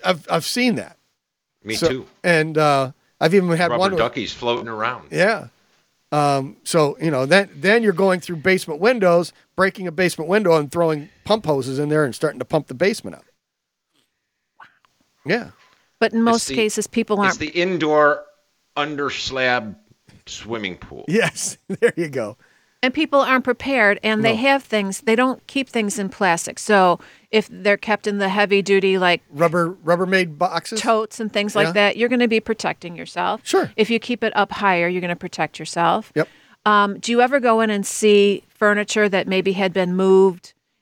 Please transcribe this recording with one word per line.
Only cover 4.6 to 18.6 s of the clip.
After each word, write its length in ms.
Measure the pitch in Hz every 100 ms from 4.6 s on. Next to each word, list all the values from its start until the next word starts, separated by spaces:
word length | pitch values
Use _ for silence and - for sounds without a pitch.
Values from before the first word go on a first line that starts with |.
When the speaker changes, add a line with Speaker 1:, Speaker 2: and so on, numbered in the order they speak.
| 113
Speaker 2:
around. 400 | 110 113 120 73
Speaker 1:
Yeah. 360 | 151 190 208 - _ _ _ _ _ _
Um, 460 | 147 143 139 135 -
so, 340 | - 170 143 147
you 80 | 165
know, 160 | 139 135
then, 240 | 185 196 147
then 280 | 180 226
you're 100 | 220
going 260 | 175 190 185
through 180 | - 170
basement 420 | 180 185 - 151
windows, 540 | 202 254 185 175 170 _ _ -
breaking 320 | 190 185 180
a 40 |
basement 380 | 160 180 - 156
window 240 | 202 202 160
and 140 | 147
throwing 380 | 170 165 156 147 _ -
pump 200 | 214 156
hoses 340 | 139 127 135
in 100 | 147
there 160 | 151 143
and 80 |
starting 260 | 110 156 127
to 60 | 127
pump 220 | 160 135
the 60 |
basement 420 | 127 185 226 - 73
out. 100 | _ _ _ _ _ _ _ _ _ _ _ _ _ _ - _ _ _ _ _ -
Yeah. 240 | 226 - _ _ _ _ _
Speaker 3:
But 140 | 226
in 60 | 226
Speaker 2:
It's 60 | 233
Speaker 3:
most 220 | 226 -
Speaker 2:
the, 80 | 262
Speaker 3:
cases, 320 | 214 214 202
people 300 | - 226 202
Speaker 2:
it's 40 | 196
Speaker 3:
aren't 120 | 175
Speaker 2:
the 100 | 151 175
indoor 640 | 180 175 156 151 147 147 - _ _ _